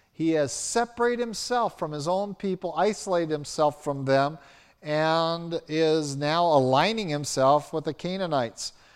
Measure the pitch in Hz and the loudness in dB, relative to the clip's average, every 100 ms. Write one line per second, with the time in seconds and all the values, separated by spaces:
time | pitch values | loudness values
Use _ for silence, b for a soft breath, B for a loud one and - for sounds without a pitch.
0 | _ - 160 160 139 - - 233 233 240 | _ -4 0 2 0 -4 -4 -2 -2 -2
1 | 240 240 233 202 - 247 214 - 160 151 | -2 0 -4 -6 -4 -2 -2 -4 -6 -4
2 | 143 185 202 196 202 185 175 156 196 208 | -4 -2 -4 -6 -6 -4 -4 0 0 0
3 | - 180 160 151 143 - 151 139 - 139 | -2 0 0 -4 -6 0 0 0 -6 -4
4 | 135 135 139 160 B B B B 151 151 | 2 2 2 -2 B B B B -4 0
5 | 156 160 165 170 170 170 165 156 160 160 | 2 2 0 -4 -6 -8 -4 0 2 2
6 | 147 139 147 165 175 147 127 131 180 226 | 0 -4 0 2 4 4 6 4 4 0
7 | 190 147 143 - 131 147 143 160 151 147 | -2 -4 -2 2 6 6 2 -4 -4 -6
8 | 175 190 185 147 117 - - b b | -6 -4 -2 0 -2 -6 -12 b b